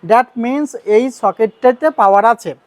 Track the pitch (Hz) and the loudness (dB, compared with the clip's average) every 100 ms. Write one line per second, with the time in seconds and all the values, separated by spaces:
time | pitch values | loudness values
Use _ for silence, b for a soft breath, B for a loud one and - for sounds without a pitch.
0 | 170 226 247 - 233 269 302 240 - 214 | 2 0 0 -6 -6 -4 -6 -10 0 0
1 | 254 240 202 - 220 - 247 254 311 294 | 0 -4 -6 -2 -4 0 0 0 -4 0
2 | 202 196 220 233 175 139 | 2 4 2 0 -6 -14